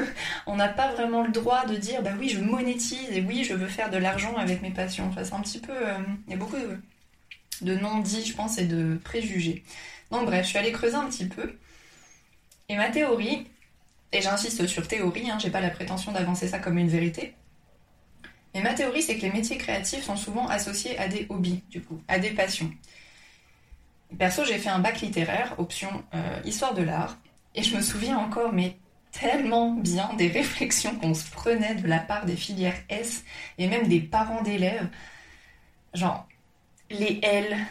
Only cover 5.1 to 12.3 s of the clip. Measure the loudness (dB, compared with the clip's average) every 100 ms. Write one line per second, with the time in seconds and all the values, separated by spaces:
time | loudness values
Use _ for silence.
5.1 | -4 -4 -4 -6 -6 -8 -4 -2 -2 -4
6.1 | -6 -6 -6 -4 -4 -6 -8 -12 _ _
7.1 | _ _ -20 -14 -6 -2 0 0 0 0
8.1 | 0 -2 -4 -2 0 2 2 2 0 -2
9.1 | -4 -2 0 0 -2 -6 -18 -16 -18 -6
10.1 | -2 2 2 2 2 0 2 2 2 -2
11.1 | -2 -4 -4 -8 -8 -20 -20 -20 -20 -20
12.1 | -20 _